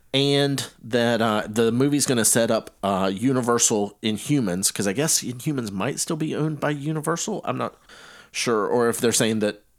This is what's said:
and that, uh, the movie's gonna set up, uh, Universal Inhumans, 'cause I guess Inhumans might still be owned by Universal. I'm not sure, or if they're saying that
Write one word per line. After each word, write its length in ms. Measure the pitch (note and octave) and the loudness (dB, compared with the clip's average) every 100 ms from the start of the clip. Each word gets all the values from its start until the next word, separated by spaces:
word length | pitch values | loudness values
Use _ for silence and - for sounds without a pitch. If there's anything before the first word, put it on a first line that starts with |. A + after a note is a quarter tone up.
| _ | _
and 540 | C3+ C#3 C#3 C#3+ C3+ - - | 0 2 2 2 -2 -6 -14
that, 380 | A2+ A#2+ A#2 A2+ | -2 0 2 2
uh, 220 | A2+ G#2+ G#2 | 2 0 -2
the 240 | G#2+ A2+ | 2 2
movie's 360 | A#2+ C#3+ C#3+ C#3 | 4 2 2 2
gonna 180 | A#2+ | 2
set 260 | G#2+ B2 A2+ | 2 2 2
up, 200 | A2+ - _ | 0 -2 _
uh, 280 | G2 F#2+ F#2+ | -2 0 0
Universal 840 | F#2+ B2+ B2+ A#2 A#2+ - A2 G2+ - | 0 0 0 2 2 2 2 -2 -4
Inhumans, 680 | A2 G#2+ - D3 G#2 F2+ G2 | -4 -4 -2 0 0 0 -2
'cause 140 | - G2+ | -2 -2
I 80 | |
guess 280 | G2+ D#3 - | 0 0 0
Inhumans 480 | A2+ A#2+ D#3+ C#3 A2+ | -2 -6 -4 -4 -4
might 300 | F#2+ A#2 D#3 | -4 -4 -4
still 160 | - D#3+ | -4 -4
be 180 | D#3 | -4
owned 240 | C#3+ D#3 D3+ | -2 -2 -2
by 120 | D3 | -2
Universal. 720 | D3 C#3+ D#3 D#3 E3 - F3+ | -2 -4 -4 -2 -4 -4 -6
I'm 140 | - B2+ | -4 -4
not 160 | A#2 - - - - - - | -4 -8 -20 -20 -20 -20 -12
sure, 340 | - - A2 G2 | -4 0 2 2
or 220 | E2+ D#2 | 2 2
if 140 | - | 2
they're 100 | A#2+ | 2
saying 280 | G#2+ A2+ A2 | 4 2 2
that 240 | G#2 - _ | -2 -4 _